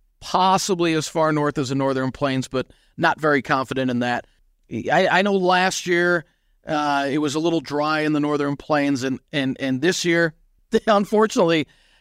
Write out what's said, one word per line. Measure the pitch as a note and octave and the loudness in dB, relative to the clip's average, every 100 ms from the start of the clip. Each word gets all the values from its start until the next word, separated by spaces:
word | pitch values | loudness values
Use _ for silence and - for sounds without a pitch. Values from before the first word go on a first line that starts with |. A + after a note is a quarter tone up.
| _ _ | _ _
possibly | - F3+ F#3+ F#3 - F3 E3+ | -2 2 4 2 0 0 0
as | D#3+ D3 | 0 -2
far | E3 D#3 | 0 0
north | D3+ D3 D3+ | 2 0 -2
as | C3 | -2
the | C#3 | -2
northern | C3+ C3 C3 | 0 0 -2
plains, | - C#3 C3 B2 | -2 -2 -2 -2
but | C3 B2 _ _ - | -4 -6 _ _ -2
not | E3 D3 | -2 0
very | D3+ C#3+ | 2 0
confident | A#2 C#3 C3 C3 B2+ | 0 -2 -2 -4 -2
in | A#2+ | -2
that. | B2 A#2+ - _ _ _ - | -2 -4 -8 _ _ _ -12
I, | A#2 - D#3 F#3 | -8 0 2 2
I | E3+ | 2
know | G3+ | 2
last | G3 F3+ F3+ F#3 - F3 | 2 2 2 2 -2 -2
year, | F3 F3 F3 - _ _ _ - | 0 2 0 -4 _ _ _ -6
uh, | D3+ D3 C#3+ C#3 | -4 0 0 0
it | D3 | 0
was | D3 D3+ | 0 0
a | |
little | E3 E3 | 0 0
dry | C3 D3 D3+ D#3 | -2 -2 0 0
in | D3+ | 0
the | D3+ | 0
northern | D3 D3 C#3+ C#3+ | 0 0 -2 -4
plains, | - D3+ C#3+ C#3 | -2 0 0 0
and, | C3 C3 _ | -2 -6 _
and, | D3+ C3+ B2+ | -4 -4 -4
and | C3+ C3 | -2 0
this | D#3+ F3+ F3 | 0 0 0
year, | E3+ E3 - _ _ | 2 0 -4 _ _
<laughs> | _ A3 - | _ -2 2
unfortunately, | G#3 G#3 G#3+ A3 B3+ E3+ E3 - _ _ _ | 2 2 2 2 2 2 2 -2 _ _ _